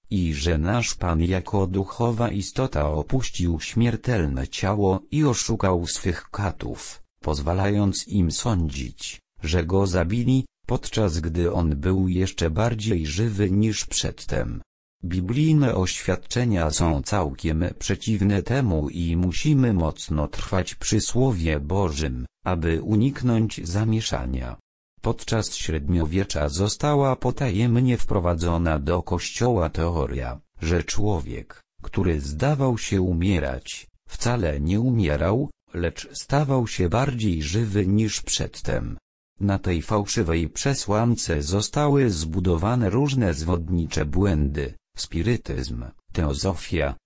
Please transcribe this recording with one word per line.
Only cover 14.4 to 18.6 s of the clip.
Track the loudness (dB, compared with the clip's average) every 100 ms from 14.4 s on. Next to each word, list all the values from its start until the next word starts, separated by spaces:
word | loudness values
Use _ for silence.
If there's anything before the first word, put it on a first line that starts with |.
| -2 -6 -12 _ _ _ -4
Biblijne | -2 0 2 4 6 4 2
oświadczenia | 0 -2 -2 -2 -2 -2 2 2 2
są | 2 2 2
całkiem | 0 -2 -2 -2 -2 0 -2 -4
przeciwne | -4 -2 0 2 2 2
temu | 0 0